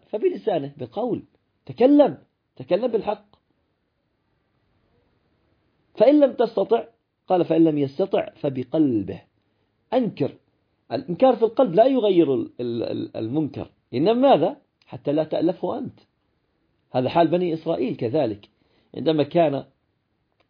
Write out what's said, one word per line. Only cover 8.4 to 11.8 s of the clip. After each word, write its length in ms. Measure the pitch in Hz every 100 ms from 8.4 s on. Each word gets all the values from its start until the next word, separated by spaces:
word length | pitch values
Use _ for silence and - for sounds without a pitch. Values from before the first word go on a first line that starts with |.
| 147 131 123 165 151 113 95 90 _ _ _ _ _ _ -
أنكر. 380 | 247 226 - 139 - _ _ _ _ -
الإنكار 440 | 120 - 170 262 226
في 80 |
القلب 320 | 226 226 202
لا 100 | 170